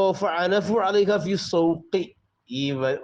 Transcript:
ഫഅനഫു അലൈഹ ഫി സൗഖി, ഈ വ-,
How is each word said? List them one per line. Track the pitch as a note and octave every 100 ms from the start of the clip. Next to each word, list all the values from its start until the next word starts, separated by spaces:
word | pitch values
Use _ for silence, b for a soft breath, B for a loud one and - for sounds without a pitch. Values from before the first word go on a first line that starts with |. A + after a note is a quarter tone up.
| F#3+ F#3+
ഫഅനഫു | G3 E3 F3+ G3+ F3 A3+ F#3+
അലൈഹ | G3+ G3 G#3 E3
ഫി | G3 -
സൗഖി, | F3 E3 E3 - F#3+ - - _ _ - B2+
ഈ | C#3 C3+
വ-, | C3 C#3